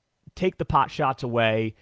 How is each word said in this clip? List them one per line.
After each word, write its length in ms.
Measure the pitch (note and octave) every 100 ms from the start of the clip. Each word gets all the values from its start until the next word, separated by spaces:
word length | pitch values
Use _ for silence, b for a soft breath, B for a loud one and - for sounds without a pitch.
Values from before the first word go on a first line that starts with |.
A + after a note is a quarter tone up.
| _ _ -
Take 240 | - F#3 -
the 60 |
pot 260 | D#3+ C#3+ -
shots 320 | - C3+ C3
away. 540 | B2+ A#2 A2+ A2 A2 -